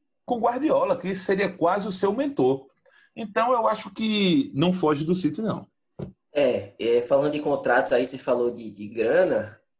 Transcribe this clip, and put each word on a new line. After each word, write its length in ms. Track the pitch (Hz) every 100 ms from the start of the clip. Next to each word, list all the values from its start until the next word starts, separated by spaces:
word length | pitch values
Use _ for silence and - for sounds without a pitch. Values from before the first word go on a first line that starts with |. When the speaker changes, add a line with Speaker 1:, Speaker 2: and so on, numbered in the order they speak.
| _ _ -
Speaker 1:
com 120 | 240
Guardiola, 560 | 233 254 302 139 190
que 200 | 185 175
seria 360 | 190 - 190 185
quase 380 | - 165 196 214
o 40 |
seu 200 | 185 196
mentor. 540 | 226 285 - 127 135 - _ _ _ _ -
Então, 340 | - 220 240
eu 120 | 247 220
acho 220 | 208 202
que 580 | - 220 214 190 151 135
não 200 | 135 175
foge 320 | 185 151 147 156
do 80 |
City, 260 | 180 151 196
não. 260 | 220 - - _ _ - - - _
Speaker 2:
É, 400 | 147 131 101 - -
é, 220 | 113 120
falando 340 | - 139 147
em 60 | 147
contratos, 520 | 147 135 131 123 135
aí 120 | 123
você 140 | 131 127
falou 320 | - 123 120
de, 200 | 110 113
de 160 | 101 104
grana, 720 | 113 113 165 175 110 104 - _